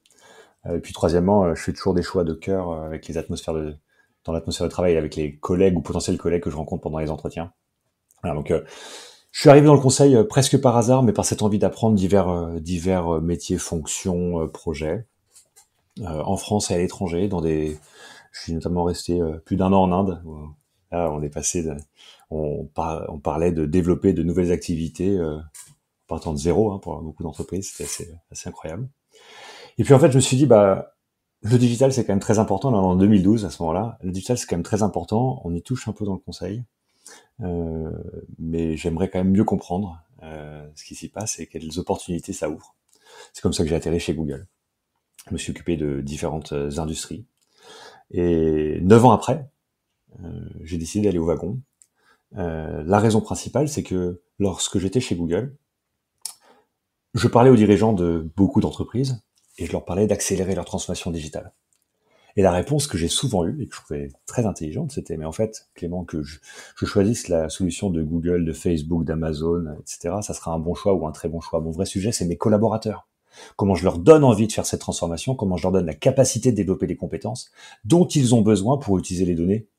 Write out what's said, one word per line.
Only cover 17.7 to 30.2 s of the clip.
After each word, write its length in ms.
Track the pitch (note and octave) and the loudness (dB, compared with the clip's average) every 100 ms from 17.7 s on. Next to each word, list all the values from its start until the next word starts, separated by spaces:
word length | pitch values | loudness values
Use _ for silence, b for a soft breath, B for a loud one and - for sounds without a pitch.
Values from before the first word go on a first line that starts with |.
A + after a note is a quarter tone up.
| D2+ B B B B B | -8 B B B B B
je 80 | - | -16
suis 100 | - | -8
notamment 320 | E2 E2 F2 | -6 -4 -2
resté, 380 | F2 F2 - F2 | -2 -2 -2 -2
euh, 160 | E2 D#2+ | -2 -6
plus 180 | - F#2+ | -4 0
d'un 160 | F#2 | 2
an 120 | G2 | 4
en 80 | F#2 | 4
Inde, 280 | F2+ G2 E2+ E2 | 2 -2 -4 -10
où... 100 | D#2 D2+ D2+ _ _ _ | -16 -18 -20 _ _ _
Là, 200 | E2+ E2 | -4 -4
on 120 | D2+ | -4
est 80 | D2 | -6
passé 320 | D2+ - F2+ | -6 -6 -4
de... 120 | D#2+ D2 - _ b b b | -6 -8 -14 _ b b b
on 380 | D#2 D2+ D2 D2 | -6 -4 -6 -8
par-, 320 | - E2 D#2+ - | -6 -6 -6 -8
on 120 | D#2 | -8
parlait 320 | E2 D2 F2 | -4 0 0
de 120 | D#2+ | 0
développer 480 | D2+ F2+ E2+ E2 G2 | 0 2 2 2 2
de 100 | E2 | 2
nouvelles 300 | E2+ E2+ F2 | 0 0 2
activités, 640 | F2 - D#2+ D#2+ - F#2 G2 | 0 -2 -4 -4 -4 -2 0
euh, 220 | D#2+ D2+ | -2 -6
en 720 | D#2 - - _ _ _ - | -12 -20 -20 _ _ _ -12
partant 260 | D#2+ E2+ | -8 -6
de 40 | D2+ | -2
zéro, 320 | D#2+ F2 A2 | 2 2 2
hein, 80 | G2 | -2
pour 220 | F2 D#2 | -8 -12
beaucoup 220 | D#2+ - | -12 -10
d'entreprises, 480 | E2+ - E2 F2+ F#2+ | -10 -10 -8 -8 -10
c'était 140 | - | -12
assez, 300 | D2 - - E2+ _ | -10 -10 -12 -18 _
assez 200 | - F2+ | -16 -14
incroyable. 360 | - D#2 E2+ C3 - _ B B B B B B B | -12 -12 -10 -12 -14 _ B B B B B B B
Et 60 | |
puis 100 | B2 | 6
en 40 | C3+ | 8
fait, 120 | D#3+ | 8
je 60 | |
me 40 | B2+ | 6